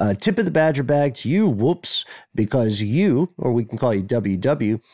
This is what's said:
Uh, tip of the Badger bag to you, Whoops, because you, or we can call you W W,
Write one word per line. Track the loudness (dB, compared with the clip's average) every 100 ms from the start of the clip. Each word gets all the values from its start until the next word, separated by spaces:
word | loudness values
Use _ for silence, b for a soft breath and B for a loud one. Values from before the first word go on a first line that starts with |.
Uh, | -2
tip | 0 0 0
of |
the | 0
Badger | 2 2 2
bag | 0 2 0 -2
to | -2
you, | 0 2
Whoops, | 2 0 0 -4 -6 B B B
because | -4 0 0 0 0
you, | -2 0 2 2 0 -2
or | -2
we | 0
can | -2 -2
call | 0
you | 0
W | 0 -2 -2 -2
W, | 0 0 0 -2 B